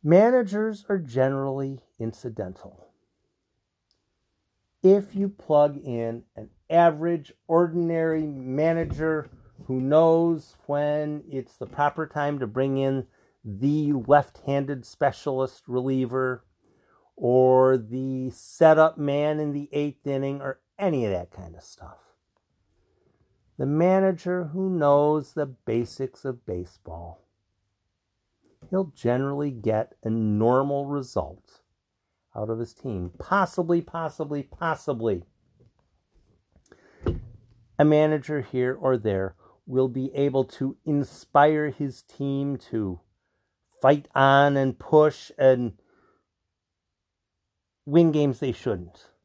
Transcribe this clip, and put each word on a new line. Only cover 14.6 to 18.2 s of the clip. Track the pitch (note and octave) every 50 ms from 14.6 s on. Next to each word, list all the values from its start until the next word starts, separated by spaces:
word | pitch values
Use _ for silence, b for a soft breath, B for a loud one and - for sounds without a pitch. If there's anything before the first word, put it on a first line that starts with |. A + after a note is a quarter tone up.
| C#3 C3+ C#3+ C3 A#2
specialist | - - _ D3 C#3 - - - D3 C3+ C3 C3 C3 - - _ -
reliever | B2 B2+ B2+ C3+ C3+ C3 C3 A#2+ A#2+ C3 C3 B2+ B2+ A#2 _ _ _ _ _ _ _ _ _ _ _ _ _ _ _
or | - - A#2+ B2 B2+ B2+ B2+ C3 C3 C3 C3 C3 B2+
the | A2+ G#2+ A#2 B2 C3 C3 C3 C3